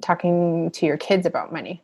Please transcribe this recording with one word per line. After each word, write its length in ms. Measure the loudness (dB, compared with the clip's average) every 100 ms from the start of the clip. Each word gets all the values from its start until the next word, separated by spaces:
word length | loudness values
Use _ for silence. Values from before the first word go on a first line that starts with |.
talking 680 | -2 0 2 2 2 0 -2
to 160 | 0 0
your 100 | 0
kids 300 | 2 2 2
about 260 | -2 -4
money 300 | -8 -10 -12